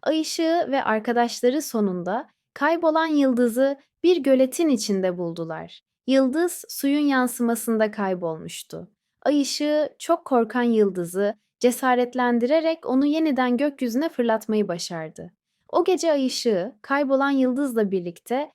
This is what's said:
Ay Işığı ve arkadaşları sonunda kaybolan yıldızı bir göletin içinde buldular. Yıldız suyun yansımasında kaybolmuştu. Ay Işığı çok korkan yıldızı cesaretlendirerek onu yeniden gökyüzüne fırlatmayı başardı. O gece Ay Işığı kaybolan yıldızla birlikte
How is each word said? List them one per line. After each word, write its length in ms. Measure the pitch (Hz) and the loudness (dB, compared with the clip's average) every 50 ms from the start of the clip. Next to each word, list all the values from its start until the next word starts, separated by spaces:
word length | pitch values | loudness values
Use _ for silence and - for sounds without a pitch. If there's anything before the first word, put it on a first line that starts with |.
| - | 0
Ay 180 | - 311 311 | 0 0 0
Işığı 460 | 311 - - - 330 320 330 349 330 - | -2 -4 -4 -2 0 0 2 0 0 0
ve 120 | 262 269 - | -2 -2 0
arkadaşları 760 | - 220 220 214 233 240 240 240 240 233 - - 247 254 302 | 0 -2 -2 -2 -2 0 0 0 0 -2 0 0 2 2 2
sonunda 640 | 294 - - 226 208 196 180 180 170 180 190 240 311 _ _ _ _ _ _ | -4 -4 -2 0 0 0 -2 -4 -4 -4 -4 -4 -6 _ _ _ _ _ _
kaybolan 540 | - 277 294 330 339 339 320 311 320 320 320 | -2 0 0 0 2 2 2 2 2 0 2
yıldızı 680 | 311 294 277 269 254 233 247 240 220 240 269 269 285 277 _ _ _ _ _ | 2 2 2 2 4 2 2 0 2 2 0 0 0 -4 _ _ _ _ _
bir 140 | 330 370 339 | 2 2 4
göletin 520 | 262 277 269 254 262 262 262 - 339 320 | 4 4 4 4 4 2 2 0 0 2
içinde 480 | 277 220 - - 202 190 185 185 180 175 | 2 0 0 -2 -2 0 0 -2 -2 -2
buldular. 640 | 180 170 165 165 165 160 160 156 165 170 - - _ _ _ _ _ - | -6 -6 -6 -8 -8 -8 -8 -12 -12 -14 -18 -20 _ _ _ _ _ 0
Yıldız 580 | 262 269 269 262 262 311 349 349 - - - - | 2 4 4 2 2 0 -2 -2 -2 -6 -14 -14
suyun 360 | - - - 277 277 294 294 | -12 -4 -2 0 0 0 0
yansımasında 880 | 285 277 262 254 247 247 - 240 233 233 226 - - 226 220 220 214 | 0 2 2 0 0 -2 -2 -2 -2 -2 -2 -2 -4 0 0 0 -2
kaybolmuştu. 1000 | 214 - 202 190 190 180 180 165 160 160 165 170 - - - _ - 165 175 - _ _ _ _ _ _ | -2 -4 -4 -4 -4 -4 -4 -6 -6 -6 -10 -14 -14 -14 -16 _ -14 -14 -14 -16 _ _ _ _ _ _
Ay 200 | _ - 294 294 | _ 0 2 2
Işığı 540 | 277 262 - - 294 294 302 302 302 - - _ | 2 0 -2 -4 -2 0 0 0 0 -2 -6 _
çok 260 | - - 330 339 - | -2 0 0 0 0
korkan 380 | - 269 247 233 220 - 254 240 | 0 2 2 2 2 0 0 0
yıldızı 720 | 240 233 220 208 202 185 185 175 170 175 190 202 202 220 _ _ _ _ _ | 2 4 4 4 2 2 -4 -6 -6 -4 -2 -2 -2 -2 _ _ _ _ _
cesaretlendirerek 1300 | - 240 240 240 - 262 247 247 247 247 247 254 247 240 240 240 226 240 294 320 311 320 330 330 - | 0 0 0 2 0 2 2 2 2 -2 0 -2 0 2 2 2 2 2 2 2 2 0 -2 -2 -4
onu 200 | - 247 262 269 | -2 0 2 2
yeniden 520 | 294 294 320 320 320 277 240 254 247 247 233 | 2 2 2 2 0 2 2 0 0 0 0
gökyüzüne 520 | 277 294 285 - 269 247 220 247 302 330 | 0 -2 -2 -2 -4 -2 -2 -2 -2 -2
fırlatmayı 580 | 320 - 247 233 220 220 220 - 214 214 208 190 | -2 -2 0 0 0 0 -2 -2 0 0 0 0
başardı. 640 | 170 170 - - 180 165 160 160 165 - 165 175 _ _ _ _ _ _ _ _ | -2 -6 -6 -8 -8 -10 -10 -12 -14 -16 -18 -18 _ _ _ _ _ _ _ _
O 140 | - 339 359 | 0 0 2
gece 280 | 381 370 330 - 330 | 2 2 2 2 0
Ay 140 | 302 285 269 | 2 2 0
Işığı 500 | 254 262 - - 240 220 180 175 220 - _ | -2 -4 -2 -2 0 0 0 -2 -4 -8 _
kaybolan 500 | _ - 269 277 294 262 269 269 277 277 | _ -4 -2 -2 0 2 2 0 2 2
yıldızla 600 | 277 269 262 254 254 254 294 277 240 226 220 202 | 2 2 2 0 0 0 -2 -2 0 0 0 0
birlikte 600 | 185 190 175 175 170 - _ - 233 254 294 320 _ | 0 -4 -4 -6 -12 -12 _ -6 -4 -4 -4 -6 _